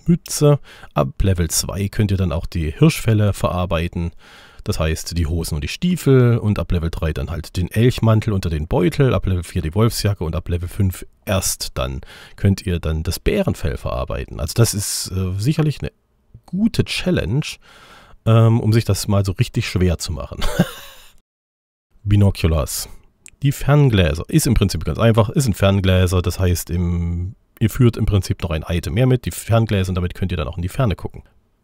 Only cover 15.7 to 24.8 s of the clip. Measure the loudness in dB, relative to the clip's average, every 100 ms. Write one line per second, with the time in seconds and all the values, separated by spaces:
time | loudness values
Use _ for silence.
15.7 | -2 -8 -12 _ _ _ -20 _ -2 0
16.7 | 0 -2 -2 -2 -2 0 -2 -4 -8 _
17.7 | -20 -20 -20 -20 -6 4 6 6 4 2
18.7 | 2 2 0 0 0 0 -2 -2 -2 -4
19.7 | 0 0 0 -4 -8 -8 -2 0 0 -2
20.7 | -4 -20 -20 -20 -20 _ _ _ _ _
21.7 | _ _ _ 0 4 4 4 0 0 -2
22.7 | -6 -10 -14 _ _ -20 -4 -2 0 2
23.7 | 4 6 4 2 0 0 0 4 2 2
24.7 | 0